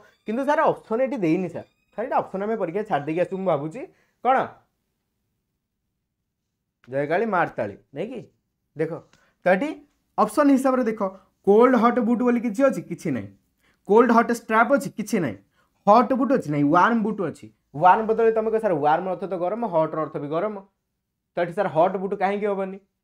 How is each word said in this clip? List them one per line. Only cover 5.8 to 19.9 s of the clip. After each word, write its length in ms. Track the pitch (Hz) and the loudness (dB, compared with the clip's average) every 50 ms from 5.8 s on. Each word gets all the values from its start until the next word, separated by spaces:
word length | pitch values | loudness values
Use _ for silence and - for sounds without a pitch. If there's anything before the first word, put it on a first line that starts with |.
| _ _ _ _ _ _ _ _ _ _ _ _ _ _ _ _ _ _ _ _ _ 120 | _ _ _ _ _ _ _ _ _ _ _ _ _ _ _ _ _ _ _ _ _ -10
ଜୟକାଳୀ, 360 | 127 139 143 143 165 190 233 | -6 -6 -4 -2 -2 -2 -2
ମା 200 | 226 190 175 156 | -2 0 -2 -2
କାଳୀ, 300 | 135 - - 117 104 98 - _ _ - | -2 -4 -6 -8 -8 -8 -14 _ _ -12
ନାଇଁ 140 | 143 185 233 | -10 -10 -10
କି? 180 | 269 214 147 - _ _ _ _ _ _ _ _ _ | -12 -14 -16 -18 _ _ _ _ _ _ _ _ _
ଦେଖ, 180 | 143 160 160 165 135 - _ _ _ _ _ _ _ - | -6 -6 -6 -8 -10 -16 _ _ _ _ _ _ _ 0
ତ 40 | 175 | 2
ଏଠି 380 | 190 190 277 311 294 - - _ _ _ _ _ _ - | 2 2 0 -4 -8 -10 -16 _ _ _ _ _ _ 0
ଅପସନ୍ 320 | 214 214 - 311 294 285 | 0 0 2 2 4 4
ହିସାବରେ 340 | 277 247 269 262 254 254 247 | 4 4 2 2 0 0 0
ଦେଖ, 240 | 226 220 - 202 190 - - _ _ _ _ - | -2 -4 -4 -6 -8 -8 -12 _ _ _ _ 2
କୋଲ୍ଡ 300 | 190 202 220 240 262 254 | 4 6 8 8 6 6
ହଟ୍ 240 | 220 220 240 220 247 | 4 4 2 2 2
ବୁଟ୍ 180 | 220 220 240 202 | 0 0 0 0
ବୋଲି 220 | 247 240 240 240 | 2 0 0 0
କିଛି 220 | 202 247 190 226 277 | -2 -4 -2 0 2
ଅଛି? 200 | 269 190 180 156 | 2 0 -2 -6
କିଛି 280 | - - - - 170 | -10 -10 -8 -6 -4
ନାହିଁ। 180 | 131 110 98 101 - _ _ _ _ _ _ _ _ _ _ | -4 -6 -6 -10 -16 _ _ _ _ _ _ _ _ _ _
କୋଲ୍ଡ 260 | - 196 226 262 233 233 | 2 4 4 4 6 4
ହଟ୍ 200 | 233 233 233 233 | 4 2 2 -2
ଷ୍ଟ୍ରାପ୍ 400 | 233 - - 220 220 233 220 277 | -6 -4 0 2 4 4 4 4
ଅଛି? 180 | 269 185 175 | 2 0 -2
କିଛି 280 | - - 214 - 233 196 | -8 -10 -6 -4 -2 -2
ନାହିଁ। 180 | 165 120 98 - _ _ _ _ _ _ _ _ - 202 | -2 -2 -6 -8 _ _ _ _ _ _ _ _ 2 4
ହଟ୍ 240 | 208 240 240 202 262 | 6 6 6 4 0
ବୁଟ୍ 200 | 226 277 233 277 | 0 0 0 0
ଅଛି? 180 | 214 - 147 | 0 -2 -2
ନାହିଁ। 140 | 147 147 147 | 0 0 2
ୱାର୍ମ 380 | 143 160 175 185 220 233 233 202 | 4 4 4 4 4 2 0 -2
ବୁଟ୍ 180 | 226 214 208 | -2 -4 -4
ଅଛି। 320 | 180 143 123 - - 107 _ _ _ _ - | -6 -8 -8 -10 -16 -20 _ _ _ _ -2
ୱାର୍ମ 300 | 139 170 180 190 220 220 | 4 6 6 6 6 2
ବଦଳରେ 260 | 214 220 226 226 226 220 | 0 0 2 2 2 2
ତମେ 180 | 220 220 220 | 2 0 -2
କହିବ, 100 | 214 220 | -2 -2
"ସାର୍, 140 | 220 208 175 | 0 0 0
ୱାର୍ମ 340 | 147 143 147 151 170 190 190 | 0 2 2 0 0 0 -4
ଅର୍ଥ 160 | 180 - 196 | -6 -6 -8
ତ 100 | 175 190 | -8 -6
ଗରମ, 320 | 170 175 180 208 - 139 | -4 -4 -4 -4 -4 -6
ହଟ୍ର 340 | 202 175 160 160 156 | -2 0 0 0 0